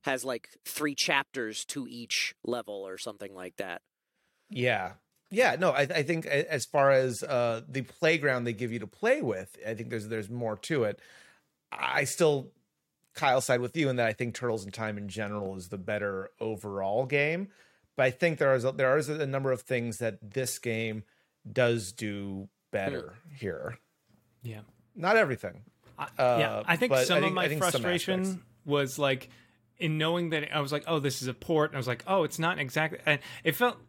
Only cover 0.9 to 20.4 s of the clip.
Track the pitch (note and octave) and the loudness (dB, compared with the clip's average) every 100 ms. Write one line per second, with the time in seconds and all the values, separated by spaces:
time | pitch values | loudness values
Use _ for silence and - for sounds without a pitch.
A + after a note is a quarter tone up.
0.9 | C#3 - C#3+ C#3 C#3 A2 G#2+ - C#3+ C3 | -2 2 2 2 -6 -6 -6 -8 -8 -10
1.9 | A#2+ A#2 - - - - A#2+ G#2+ G2+ F#2+ | -12 -6 -4 -4 -6 -6 -6 -6 -10 -10
2.9 | F#2+ A#2+ G#2 G2+ F#2+ F2+ - F#2+ F2 _ | -8 -10 -10 -14 -12 -14 -10 -8 -8 _
3.9 | _ _ _ _ _ _ D3+ B2 A2 F#2 | _ _ _ _ _ _ 0 2 2 -2
4.9 | - _ _ _ F#3+ A#3+ C3+ F3+ C3+ C#3 | -10 _ _ _ 2 4 4 4 4 2
5.9 | E3 C#3 E3 D#3+ C#3+ - D3 - D3 C#3 | 2 0 0 2 0 0 -2 0 4 8
6.9 | C3+ C3 A#2 - B2+ A#2+ A2+ - C3+ B2 | 8 4 -2 -2 0 2 0 -4 -8 -8
7.9 | - D#3 E3 C#3+ B2+ A#2+ G#2+ A#2+ A#2 G#3 | 0 2 4 2 0 -2 -2 -4 -4 -8
8.9 | _ A3 C#4+ D3 F#2+ F#2+ - G#2 A2+ A#2 | _ 2 2 2 -2 -6 -10 -8 -8 -6
9.9 | A#2 G#2+ A2 G2+ A#2+ A#2 G#2+ - D#3 A2 | -6 -4 -6 -6 -6 -6 -6 -2 0 0
10.9 | G2+ - - - _ _ _ _ - B2+ | -2 -14 -20 -20 _ _ _ _ -6 -2
11.9 | C#3+ C3+ - E3 C#3+ - _ _ _ _ | 0 0 4 4 4 -2 _ _ _ _
12.9 | _ _ - C#3+ C3 - B2 B2 D#3+ C#3+ | _ _ 0 4 4 4 2 2 0 0
13.9 | B2 A2+ G#2+ A#2+ - B2 A2+ G2 G#2 A2 | 2 0 0 -4 -2 -2 -2 -6 -6 -6
14.9 | G#2 G2+ G2 G#2 G#2 F#2+ F#2+ F2+ G2+ F#2 | -4 -8 -6 -4 -4 -6 -8 -10 -8 -4
15.9 | G#2 G2+ F#2+ G2 _ A2 G#2+ G#2 G2 F#2+ | -2 -2 -4 -8 _ -6 -6 -6 -4 0
16.9 | G#2+ C3 C#3+ D3 E3+ G3 _ _ _ _ | 0 2 2 2 0 -6 _ _ _ _
17.9 | - C3 - E3+ D#3 C#3+ C3 B2 C3 C3 | 2 2 4 0 4 4 4 2 2 4
18.9 | C#3+ C#3+ D3+ C#3+ C3+ C3+ B2+ - B2+ A#2 | 4 2 -2 -2 0 0 -2 -2 -2 -2
19.9 | G#2+ A#2 G2+ G#2+ C3 | -2 -4 -4 -8 -4